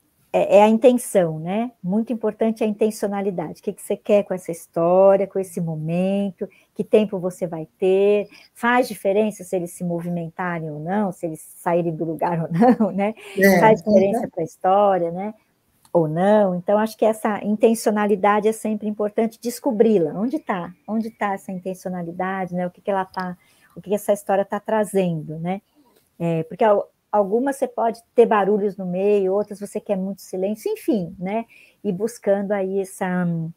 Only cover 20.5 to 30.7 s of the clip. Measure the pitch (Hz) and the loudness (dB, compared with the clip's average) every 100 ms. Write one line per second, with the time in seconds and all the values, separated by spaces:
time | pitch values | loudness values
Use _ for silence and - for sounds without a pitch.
20.5 | 202 170 180 - 220 220 - 208 196 - | -6 -6 -14 -6 -6 -6 -4 -4 -4 -8
21.5 | 190 185 180 190 180 170 175 185 190 180 | -10 -8 -8 -8 -8 -8 -6 -6 -4 -4
22.5 | 175 180 - - 196 185 - 185 180 _ | -4 -6 -6 -4 -4 -4 -8 -10 -10 _
23.5 | _ _ - 175 202 - 202 - 196 196 | _ _ -20 -6 -4 0 -2 0 -2 0
24.5 | 208 - 214 208 190 185 165 151 156 165 | -6 -2 -2 0 0 0 -2 -6 -8 -6
25.5 | 196 - _ _ _ _ - 170 165 160 | -6 -10 _ _ _ _ -8 -4 -2 -4
26.5 | 180 226 208 - _ _ 208 202 220 277 | 0 2 2 0 _ _ -2 0 0 0
27.5 | 269 - - 226 220 _ - 226 214 196 | -2 -6 -2 -4 -4 _ 4 4 4 2
28.5 | 208 202 185 185 180 196 208 190 196 208 | 2 0 -4 -6 -2 2 2 2 0 -2
29.5 | 196 202 214 - 196 190 196 - 185 190 | -8 -10 -10 -4 -4 -4 -8 -10 -6 -4
30.5 | 214 403 | -4 -6